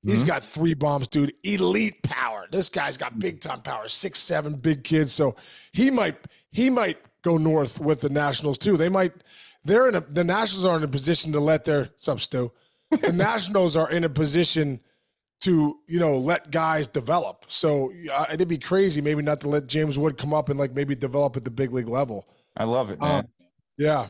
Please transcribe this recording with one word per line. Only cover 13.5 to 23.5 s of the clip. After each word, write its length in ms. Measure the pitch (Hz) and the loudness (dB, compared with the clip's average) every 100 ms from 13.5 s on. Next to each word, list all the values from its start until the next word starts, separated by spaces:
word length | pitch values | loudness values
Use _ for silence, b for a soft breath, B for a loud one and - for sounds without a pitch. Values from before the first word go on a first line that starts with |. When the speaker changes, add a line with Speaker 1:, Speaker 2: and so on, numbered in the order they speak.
| 202 180 156 | 2 2 2
Speaker 1:
are 140 | 160 | 0
in 120 | 170 165 | 0 0
a 40 | |
position 680 | 143 151 160 165 160 147 127 _ _ _ _ _ _ | 0 0 2 2 0 0 -4 _ _ _ _ _ _
to, 380 | 190 165 147 - _ | 2 4 4 -2 _
you 120 | 170 | 0
know, 180 | 165 135 | 2 2
let 340 | 131 170 151 | 2 -2 0
guys 360 | 160 160 156 147 | 0 0 0 -2
develop. 580 | 143 117 170 98 - - | -4 0 0 0 -10 -10
So, 460 | - 160 147 131 175 160 | -2 2 2 -2 -6 -4
uh, 120 | 139 156 | -2 -2
it'd 140 | 156 175 | -2 -2
be 80 | 160 | -2
crazy 420 | - 190 196 147 | 0 2 2 2
maybe 200 | 147 151 | 0 0
not 180 | 147 147 | 0 -2
to 80 | 147 | 0
let 180 | 147 131 | -2 -2
James 300 | 156 156 139 | -2 0 0
Wood 200 | 156 135 | -2 -2
come 160 | 147 | -2
up 160 | 151 147 | -2 0
and, 100 | 139 | -2
like, 140 | 139 | -2
maybe 220 | 131 143 135 | -2 -4 -4
develop 420 | 135 139 143 127 | -2 0 0 -2
at 80 | 120 | -8
the 60 | |
big 200 | 117 135 | -4 -2
league 160 | 123 117 | -2 -2
level. 400 | 123 135 104 - b b - | -2 -2 -6 -12 b b -4
Speaker 2:
I 80 | 113 | 0
love 240 | 123 110 | 0 -2
it, 120 | 76 | -4
Speaker 1:
Um, 80 | 147 | 0
Speaker 2:
man. 180 | 151 - _ _ | 0 -2 _ _